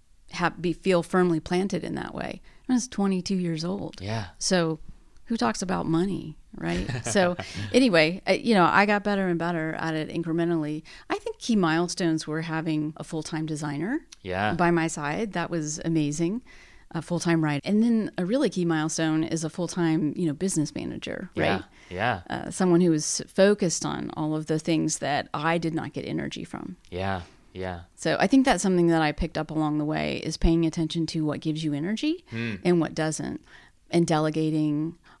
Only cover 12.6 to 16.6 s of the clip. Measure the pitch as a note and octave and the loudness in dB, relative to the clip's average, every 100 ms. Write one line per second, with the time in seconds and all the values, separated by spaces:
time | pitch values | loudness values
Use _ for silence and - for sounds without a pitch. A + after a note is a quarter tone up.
12.6 | D#3+ D#3 D3+ D3+ D#3+ D#3+ D3+ D#3 D#3 D3+ | -2 -2 -2 -6 -8 -8 -6 -4 -4 -4
13.6 | D3 C#3+ F#3 D4 - - G3 F2+ G#2+ F3+ | -6 -4 -4 -4 -8 -14 -6 -2 0 2
14.6 | F3 E3+ D#3+ D#3+ D3 E3 G#3+ F3+ E3 E3 | 4 4 0 -2 -6 -4 -4 -4 -4 -4
15.6 | D3+ D#3 D#3+ D#3+ D3 D3+ E3+ A3+ - - | -4 -6 -2 0 2 0 0 -2 -8 -20